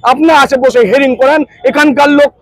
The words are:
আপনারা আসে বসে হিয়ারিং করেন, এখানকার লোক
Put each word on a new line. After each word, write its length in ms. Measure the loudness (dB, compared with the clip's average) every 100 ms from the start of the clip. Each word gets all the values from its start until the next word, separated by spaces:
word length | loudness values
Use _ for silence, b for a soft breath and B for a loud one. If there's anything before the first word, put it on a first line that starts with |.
আপনারা 360 | -2 0 2 2
আসে 160 | 0 0
বসে 240 | 0 0
হিয়ারিং 300 | 0 0 0 0
করেন, 240 | 0 0 -4 b
এখানকার 440 | -4 0 -2 0 0
লোক 220 | 2 0 _